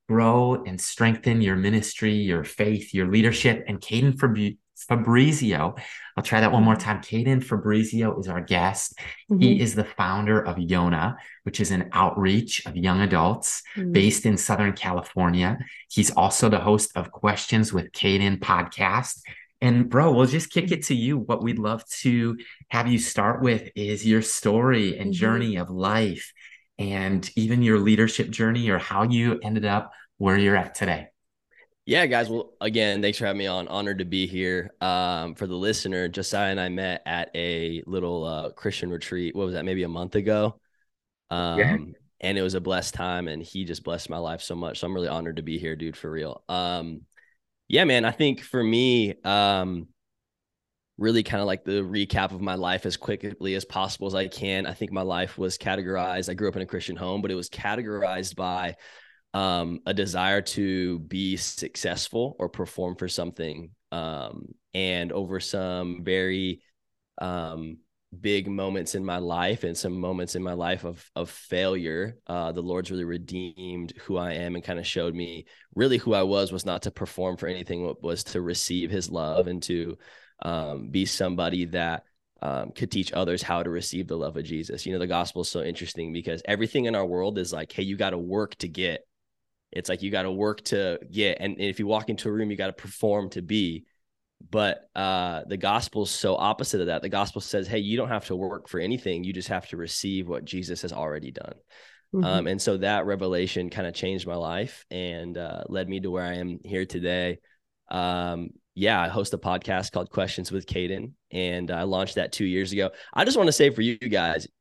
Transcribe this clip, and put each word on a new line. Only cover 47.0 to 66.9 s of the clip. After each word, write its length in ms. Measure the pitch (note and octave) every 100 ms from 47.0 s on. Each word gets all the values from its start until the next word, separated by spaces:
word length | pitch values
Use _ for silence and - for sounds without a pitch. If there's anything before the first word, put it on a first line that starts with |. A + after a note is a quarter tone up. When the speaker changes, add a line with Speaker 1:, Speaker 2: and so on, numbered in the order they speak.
| - _ _ _ _ _ -
Speaker 3:
yeah, 160 | D3
man, 200 | F3 B2
I 60 | A2+
think 320 | A2 D3 -
for 200 | - B2+
me, 520 | A2 A#2 B2+ B2 G#2 -
um, 680 | F#2+ G2+ G2+ G2 F#2 F2 E2+ _ _ _ _ _ _ _ _ _ _ -
really 260 | A2 A#2
kinda, 220 | - G2+
like, 180 | G2+ F#2
the 200 | F#2 G2+
recap 500 | F#2 G2+ G2+ F#2+ F#2+
of 80 | F#2
my 140 | G2
life 320 | F#2 F2+ F#2+ F#2+
as 100 | -
quickly 580 | - G#2 G2+ - F#2+
as 120 | F#2+ -
possible 400 | G2 F#2+ - G2
as 80 |
I 140 | F#2+ F#2+
can. 360 | - G2+ F#2+
I 80 | F#2
think 200 | - G2
my 100 | F#2+
life 340 | F#2 F2 F#2 -
was 220 | F#2 -
categorized. 720 | - G2 F2+ F#2+ F#2 F#2 F#2
I 40 |
grew 140 | F#2 G#2
up 80 | F#2+
in 60 |
a 40 | F#2
Christian 300 | - - F2
home, 240 | F#2 G2+
but 100 | G2
it 40 |
was 160 | F#2 E2+
categorized 840 | - G2+ A2 A2 G2+ F#2 F#2 F#2
by, 420 | F2 F2+ F2+ F2 - - - - _ _
um, 460 | G2 F#2+ F2 E2+ F2
a 80 | -
desire 480 | G2 F#2+ F2+ F#2+ G2+
to 600 | G2 - G2 F#2 F2+ E2+
be 360 | D#2 F#2 F#2+ F#2+
successful 1000 | - - E2 - F2+ F2 - A2+ C3 -
or 100 | F2+
perform 480 | - F2 - F2+ F2
for 120 | F2+
something. 640 | - F2 F2 E2 D2+ E2+ _ -
Um, 640 | E2+ D#2+ D2+ A#1 - - - _
and 400 | F#2 F#2 F2+ F2
over 260 | G2 F#2 F#2
some 640 | - G2+ F#2 F2+ F2+ F2
very, 600 | F2 F#2 F#2 F#2 F#2 E2+ _ _ _